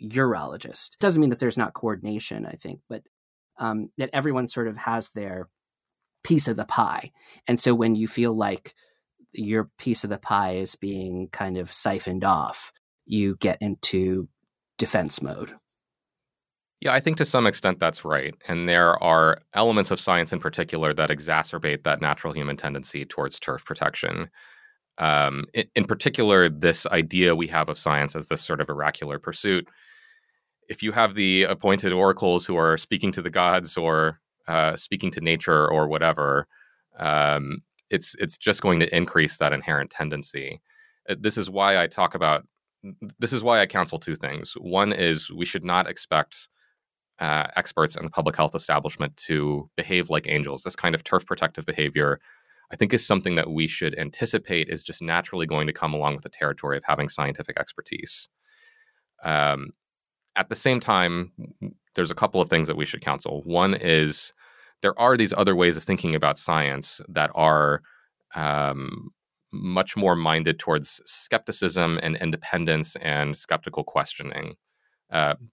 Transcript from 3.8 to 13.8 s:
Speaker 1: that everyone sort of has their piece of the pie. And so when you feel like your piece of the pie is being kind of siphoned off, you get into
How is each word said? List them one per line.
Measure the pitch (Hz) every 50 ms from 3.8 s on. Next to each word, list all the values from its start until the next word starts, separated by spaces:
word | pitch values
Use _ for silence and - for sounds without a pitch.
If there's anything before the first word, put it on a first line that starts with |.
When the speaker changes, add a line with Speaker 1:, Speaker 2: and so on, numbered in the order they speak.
| 107 - _ -
Speaker 1:
that | 131 131
everyone | - 143 131 151 135 127 123 120
sort | - 123 117
of | 113 107
has | 110 - 117 113 113 107 -
their | - 107 104 98 92 92 90 - _ _ _ _ _ _ _ _ _ _ _ _ _ _ -
piece | - 170 147 - -
of | 113
the | - 107
pie. | - - 123 110 - - - - - _ _ _ - - - _
And | - 120 117
so | - 127 123
when | 117 117 113 113
you | 107 110 113
feel | - 117 117 117
like | 113 110 104 101 95 - - - - _ _ _ _ _ _ _ _ _ _ _ -
your | - 110 104 110 110 107 - _ -
piece | - 127 113 - -
of | 101
the | 104 95
pie | - - 107 101 98 92 92
is | 92 95 92 -
being | - - 101 98 95 95 92 90 90 92 90
kind | - - 101 95 92 90
of | 90 -
siphoned | - - - 107 98 90 - 95 92 92 95
off, | 98 92 80 67 - - - - - - _ _ _ _ _ _
you | - 110 107 101 98 95
get | - - 98 87 -
into | 107 104 95 -